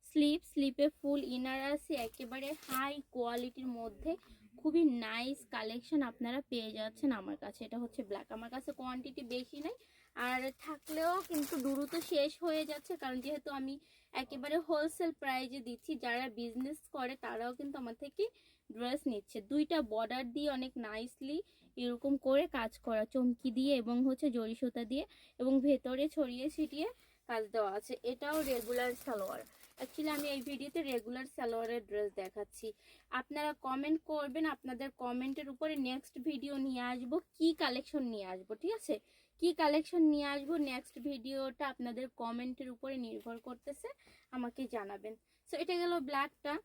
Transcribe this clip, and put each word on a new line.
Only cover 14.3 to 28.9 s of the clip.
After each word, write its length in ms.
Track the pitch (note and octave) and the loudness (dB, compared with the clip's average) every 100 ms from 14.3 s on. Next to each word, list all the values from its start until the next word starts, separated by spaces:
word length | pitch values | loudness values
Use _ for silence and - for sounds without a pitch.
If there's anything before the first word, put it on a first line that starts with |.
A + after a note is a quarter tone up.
| C#4 C#4+ D#4 | -6 0 0
হোলসেল 540 | D#4+ D#4 D#4+ - E4+ | 2 2 2 0 -2
প্রাইসে 480 | D#4 C4+ A#3 B3+ C#4 | 0 -2 -2 -2 -6
দিচ্ছি, 360 | A#3+ A#3+ - C#4 | -8 -10 -6 -4
যারা 340 | B3 A#3+ C4 | -2 -2 -2
বিজনেস 500 | G#3+ A#3+ A#3 C4 D4+ - | -4 -4 -2 -4 -6 -8
করে 240 | D4 B3+ C4 | -4 -4 -4
তারাও 380 | A#3+ A3+ A#3+ | -6 -4 -4
কিন্তু 240 | B3 C#4+ C#4 | -4 -8 -6
আমার 180 | A#3+ A#3 | -8 -8
থেকে 280 | C#4+ - A4 _ _ _ _ | -10 -2 -2 _ _ _ _
ড্রেস 300 | G#3+ A#3+ C#4 - | -4 -2 0 0
নিচ্ছে। 340 | G#3+ - A#3 | -2 -4 -10
দুইটা 400 | G3 C#4+ D4+ E4 | 0 2 4 2
বর্ডার 520 | A#3 G#3+ A3+ B3 B3 | 2 0 0 -2 -2
দিয়ে 160 | B3 D4 | 0 0
অনেক 220 | C4 C4 B3+ | 0 -4 -4
নাইসলি 640 | A3 G#3+ A#3+ - C4+ D4+ - _ _ - | -4 -4 -6 -8 -4 -4 -4 _ _ -4
এরকম 420 | A#3+ A#3+ C#4 C#4 | -2 0 2 2
করে 300 | C4 C4+ E4+ | 6 6 6
কাজ 300 | C4+ A3+ - | 0 -4 -4
করা, 280 | - A3 A3 | 0 0 2
চমকি 460 | C4 B3 A#3+ C4 | 4 4 4 0
দিয়ে 240 | A#3 C4+ C4+ | 2 4 4
এবং 300 | A3+ A#3+ C4 | 4 4 4
হচ্ছে 220 | C4 D4+ | 4 2
জরি 260 | A#3 A3 A3+ | 2 -2 0
সুতা 280 | B3 A#3+ | -2 -2
দিয়ে 220 | A3+ C4 F4+ - - - | -2 -2 -4 -10 -20 -2
এবং 220 | B3+ C4+ | 4 6
ভেতরে 460 | C#4 C4 B3 B3+ D4+ | 8 6 4 0 0
ছড়িয়ে 400 | D#4 C4 B3 C#4 | 2 0 0 -4
ছিটিয়ে 380 | D#4 D4+ C#4+ F#4 B4 _ _ - | 0 -2 0 -4 -4 _ _ -4
কাজ 160 | A#3 G#3+ | -2 0
দেওয়া 200 | A3 G3+ | 0 2
আছে। 220 | G3 - B3+ | 0 -4 -6
এটাও 380 | A#3 B3+ C#4+ D#4 | -4 -4 0 2
রেগুলার 500 | C#4 B3 A3 B3 B3 | 2 0 0 0 0